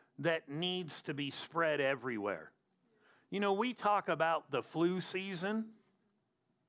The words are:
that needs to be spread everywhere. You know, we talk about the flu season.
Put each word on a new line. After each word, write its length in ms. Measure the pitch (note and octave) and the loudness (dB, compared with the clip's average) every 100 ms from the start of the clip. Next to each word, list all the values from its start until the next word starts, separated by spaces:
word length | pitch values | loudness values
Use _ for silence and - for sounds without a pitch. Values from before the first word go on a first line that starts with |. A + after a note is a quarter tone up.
| _ - | _ -2
that 280 | D3+ E3 - | 0 0 -2
needs 540 | D3 F3+ F3+ E3 - | -4 -2 -2 -6 -8
to 100 | - | -8
be 180 | C#3+ C#3+ | -6 -6
spread 500 | - - E3 D#3+ D3 | -6 -4 2 4 4
everywhere. 720 | C3+ C#3 B2+ A2 G2+ E2+ D#2 _ _ _ _ _ _ _ - | 2 2 -2 -2 0 -2 -6 _ _ _ _ _ _ _ -6
You 100 | F#3+ | 0
know, 120 | G3+ | 2
we 220 | G3 B3 | 2 0
talk 340 | A3+ G#3 G3+ F#3 | 0 2 2 2
about 420 | D#3 D#3+ D#3+ - | 2 2 0 0
the 120 | C3+ | -4
flu 380 | - D#3+ E3+ F#3 | -2 2 2 2
season. 680 | F3+ F#3+ F#3+ F3+ F#3+ A3 A3 - _ _ _ _ _ _ _ _ | -4 -6 -6 -4 -2 -2 -4 -10 _ _ _ _ _ _ _ _